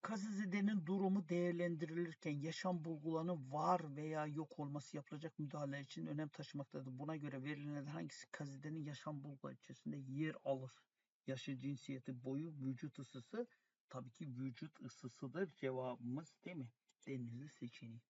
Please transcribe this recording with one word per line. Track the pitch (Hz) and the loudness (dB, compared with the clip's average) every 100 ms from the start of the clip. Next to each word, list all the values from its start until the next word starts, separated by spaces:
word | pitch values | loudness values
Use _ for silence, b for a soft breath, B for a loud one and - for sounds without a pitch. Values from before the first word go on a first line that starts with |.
Kazizedenin | 202 214 208 202 208 196 202 214 160 | -2 -2 0 0 2 6 6 6 4
durumu | 196 190 196 160 | 4 6 6 6
değerlendirilirken | 175 175 170 175 165 165 165 170 160 165 | 4 6 6 4 4 2 2 0 0 0
yaşam | 147 151 160 190 175 160 | 0 0 0 2 2 0
bulgularının | 160 151 160 165 175 131 | 0 2 2 4 2 0
var | 143 165 180 160 139 | 2 6 6 4 -2
veya | 156 156 151 | 0 2 0
yok | 147 151 - | 0 -4 -2
olması | 143 143 - 151 | -2 -2 -2 -6
yapılacak | 147 151 156 - | -6 -6 -6 -4
müdahale | 147 147 143 143 | -4 0 -2 -2
için | 135 - 160 | -4 -4 -2
önem | 147 156 | 0 -2
taşımaktadır. | - 151 143 139 151 131 127 | -4 -6 -6 -4 -6 -6 -4
Buna | 147 156 | -2 -2
göre | 143 135 | -2 -2
verilen | 135 147 147 147 143 | -2 -2 -2 -2 -2
hangisi | 156 160 - - | -4 -4 -6 -12
kazizedenin | - 143 135 151 160 | -6 -6 -4 -4 -2
yaşam | 147 143 - 147 | -2 -4 -4 -4
bulguları | 143 135 143 127 | -6 -6 -6 -8
içerisinde | - 143 - 147 | -12 -8 -4 -4
yer | 135 135 156 - 139 | -2 0 0 0 0
alır? | 135 131 - _ _ _ _ - | 0 -2 -12 _ _ _ _ -4
Yaşı, | 135 - 131 | -4 -2 -2
cinsiyeti, | 135 139 - 135 - 127 | -2 -4 -4 -6 -4 -6
boyu, | 127 135 165 | -2 -2 -2
vücut | 151 131 127 151 - | -2 -2 -2 -4 -6
ısısı. | 135 131 120 220 240 b b b _ | -10 -12 -6 -4 -4 b b b _
Tabii | 131 127 | -8 -8
ki | - 156 | -8 -6
vücut | 123 131 120 160 - | -2 -2 -2 -8 -8
ısısıdır | - - 127 - 135 156 190 - | -12 -8 -10 -6 -4 0 0 2
cevabımız, | 135 127 127 120 120 131 160 _ 170 | 0 2 0 -2 -2 -2 -4 _ -8
değil | 175 | -6
mi? | 123 _ _ _ - | -6 _ _ _ -4
Denizli | 135 120 117 147 | -2 -2 -4 -8
seçeneği. | - 123 - 117 117 | -6 -8 -6 -10 -10